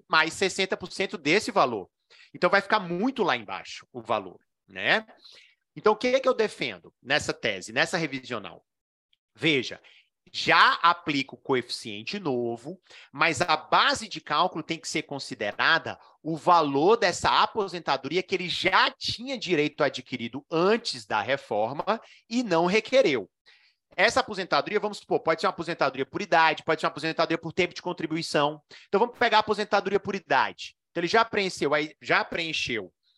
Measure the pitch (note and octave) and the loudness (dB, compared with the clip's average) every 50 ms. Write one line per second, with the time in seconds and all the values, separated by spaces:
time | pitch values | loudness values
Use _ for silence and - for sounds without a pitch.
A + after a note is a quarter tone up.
0 | _ - F3 D#3+ D#3 E3 - - G3 F#3 - - F#3+ F#3+ G#3+ G3 F#3 E3+ - - | _ 0 2 2 2 2 0 -2 -2 -2 0 -2 -2 -2 -4 -6 -8 -10 -6 -6
1 | F#3+ G3 - F#3+ C#3+ D3 E3 G#3+ - - G3+ G3 D#3 C3 A#2 G2+ F2+ - _ _ | -6 -6 -6 -4 0 2 2 2 2 0 2 2 2 2 0 -4 -8 -10 _ _
2 | _ _ - - - _ - D#3+ - F3 G3+ G3 G3+ - A3 G#3+ F#3+ E3+ F3 F3 | _ _ -20 -20 -20 _ -4 -2 2 2 2 2 2 2 0 0 0 -2 -4 -2
3 | G#3 C4+ C4+ - G#3 D#3+ B2+ A#2+ G#2+ G2 F#2+ F2 E2 - - - - _ - B2+ | -2 -4 -2 0 0 0 0 0 -2 -6 -10 -10 -10 -12 -16 -18 -18 _ -14 -12
4 | A2+ A2+ A#2 G#2+ F#2+ F#2 E2+ - _ _ _ _ _ _ F#2+ F#2 G2 A#2+ F3 A3 | -4 -2 -2 -2 -2 -6 -14 -20 _ _ _ _ _ _ -10 -4 0 0 0 0
5 | A3 - - _ - - - - - _ _ _ _ _ _ D#3 - G#3+ G#3+ G#3 | -2 -6 -14 _ -20 -20 -20 -20 -20 _ _ _ _ _ _ 0 2 2 2 2
6 | - B3+ B3 C4+ C4+ C4+ A#3+ G#3 A3 G#3 - - E3 B2 G2 F2 - - _ _ | 2 2 2 2 2 2 2 2 0 -2 -2 -6 -6 -6 -6 -10 -14 -20 _ _
7 | _ A#2+ C#3 D3+ - - D#3 - - A#2+ G2+ F#2+ F#2 - A2 C3+ D#3+ E3+ - F3+ | _ 0 2 2 2 -2 -4 -4 -4 -4 -4 -4 -8 -4 -2 0 0 0 0 -2
8 | E3 C#3+ C3+ C3+ B2+ - B2 G#2+ F#2+ F2 E2+ - _ _ _ _ _ _ _ _ | -4 -4 -6 -8 -8 -8 -8 -8 -8 -12 -16 -18 _ _ _ _ _ _ _ _
9 | _ _ _ _ _ _ _ G#2+ B2+ E3 D3+ C3 A2 - - - _ - - - | _ _ _ _ _ _ _ -2 0 2 2 2 0 -4 -8 -14 _ -20 -20 -20
10 | _ _ _ _ _ _ - - - D#3 D#3+ E3+ G#3 B3 C4+ - - E3+ E3+ - | _ _ _ _ _ _ -10 -4 2 4 6 6 6 6 4 4 4 2 2 2
11 | - - D3 C#3 C3 - - - _ - C3+ B2 A#2 - - - - A#2 G#2 G#2 | -2 -4 -2 -2 -4 -6 -10 -12 _ 0 0 0 0 -4 -10 -12 -10 -10 -12 -10
12 | A2 - - G3+ F#3+ D3+ C3 B2 A#2+ A#2 A#2 A#2 A#2 C#3+ F#3+ - _ _ - - | -10 -10 -10 -6 -4 -2 -2 -2 -2 -4 -6 -8 -10 -14 -16 -16 _ _ -20 -20
13 | - - - C#3 D#3 E3+ D#3 - F3 E3+ D#3 D3+ - - E3+ F#3 A3+ C4+ C#4 - | -20 -16 -4 0 0 0 2 0 0 0 0 -2 0 2 2 4 4 2 0 -2
14 | A3+ F#3+ - D#3+ - - D3+ D3+ F3 F#3 - E3 D3+ - E3 D#3 - - - E3 | -4 -8 -12 -12 -6 -2 0 2 2 0 -2 -6 -6 -6 -8 -8 -6 -6 -6 -6
15 | - - D3 C3+ - - C3+ G#2+ G#2+ G#2 G2+ - B2 D3 E3 D#3+ - A#2+ F#2+ - | -6 -6 -8 -10 -10 -10 -8 -4 -4 -4 -2 0 2 2 2 2 0 -4 -10 -10
16 | - - _ _ - D3+ E3 D3 - F3 F3 E3+ D#3 C#3+ C#3 C#3 D3+ F#3+ A3+ A3 | -16 -20 _ _ -8 -8 -8 -2 2 4 6 6 4 4 2 2 4 4 4 4
17 | G#3 F3+ E3 - - D3+ A#2+ D3+ G3 - - A#3 G3 F#3+ E3 F3 E3 - C#3+ C3 | 4 0 0 0 2 4 4 4 4 2 0 -4 -6 -4 -6 -6 -2 -2 -2 -2
18 | - C3+ D#3 F3+ F3+ - - F3 F3+ E3+ C#3+ - - F3+ F#3 G#3 B3 C#4+ - - | -2 -4 -4 -4 -2 -2 -4 -4 -4 -6 -6 -2 0 2 4 4 2 2 0 -4
19 | - - - - A#3 C4+ C4+ A3 - E3+ F3+ D3 D3+ D3 - - D3+ C#3 - - | -8 -8 -8 -8 -8 -8 -8 -8 -4 0 0 2 2 0 0 -2 -2 -2 -2 -6
20 | - - - B2 A#2 A#2 A#2+ C3+ - _ F3 D#3+ F3 F#3+ A3 A#3 A#3 - - B2 | -10 -10 -8 -8 -8 -8 -10 -12 -10 _ -2 0 2 2 2 0 -2 -6 -10 -10
21 | A2 - A#2 G#2+ G2+ A2+ C#3+ E3 - - A#2 G#2 G#2+ A#2 C3+ D3+ F3 - G#3+ A#3 | -6 -2 -2 -2 0 0 -2 -4 -2 -2 -2 0 0 -2 -4 -4 -2 -2 -2 -2
22 | - - - - _ _ A3+ B3 B3+ G#3 E3+ E3 E3+ F3 F#3+ A3 G#3+ - B3+ C4+ | -4 -12 -20 -20 _ _ -4 -4 0 2 2 2 2 2 2 0 0 2 2 2
23 | C4 F3 C#3 A#2 F#2+ - _ _ _ _ _ _ _ _ _ _ _ _ _ - | 4 4 2 0 -4 -8 _ _ _ _ _ _ _ _ _ _ _ _ _ 2
24 | F#3 A3+ A3+ C4+ - - G#3+ F#3 F#3 - D#3+ C#3+ C#3 E3 G#3 G#3 G3+ G#3 G#3 - | 2 2 2 0 -2 -2 -6 -8 -4 0 0 0 0 0 -2 -2 -2 -4 -6 -10
25 | - - F3+ D3 - D#3+ E3 - - G3 F3+ - E3+ D#3+ E3 - D#3 C3+ C3+ C3 | -4 -2 -2 0 2 0 0 2 0 -2 -2 -2 -6 -8 -4 -2 -2 -2 0 -2
26 | C3+ - - E3+ G3+ G3 E3+ E3 D#3+ D#3+ D#3 - - - D#3+ D#3 - E3 - D3+ | -6 -6 -6 -8 -2 2 4 4 4 4 2 0 -2 -2 -2 0 -2 -4 -4 -4
27 | D3 D#3+ D#3 - E3 D#3 E3 E3 - E3+ - - F3 F3 - - - F3+ F3 - | -4 -4 0 0 0 0 -2 -4 -4 -4 -2 -2 -2 -2 -4 -8 -10 -8 -8 -6
28 | D#3+ D3+ D#3 E3 D#3+ - - D#3+ C#3+ D3 D#3 D#3 _ _ - - - _ - G3 | -6 -6 -6 -6 -4 -2 2 2 2 2 0 -6 _ _ -20 -20 -6 _ 2 2
29 | A3+ A#3+ - - B3 A3+ G#3+ G#3+ G#3+ A3+ G#3+ G3 G#3 - - G3+ F#3+ G3 G3 G3 | 2 0 2 0 2 4 4 4 4 2 0 -2 0 0 0 0 0 0 -2 -2
30 | - F#3+ G#3 F#3+ - - D3 C3 A2+ G2+ F#2 - - - - _ _ _ _ E3+ | -2 -4 -6 -8 -2 2 2 2 2 2 -2 -8 -16 -18 -18 _ _ _ _ -4
31 | F3 E3 - A3+ A3+ A3+ - G#3 G3 F#3 - - F3 C#3+ D3 D3+ D#3 D#3 - _ | -2 2 4 4 2 2 0 -2 -2 -2 -2 -2 0 0 2 0 0 -4 -8 _
32 | B2+ B2 D#3+ F#3+ G#3+ - - F3+ E3 D#3+ D3+ - - - B2 G#2+ F#2+ F2+ _ _ | -2 0 2 2 2 0 -4 -6 -6 -4 -4 -4 -4 -4 -4 -6 -6 -8 _ _
33 | _ _ _ | _ _ _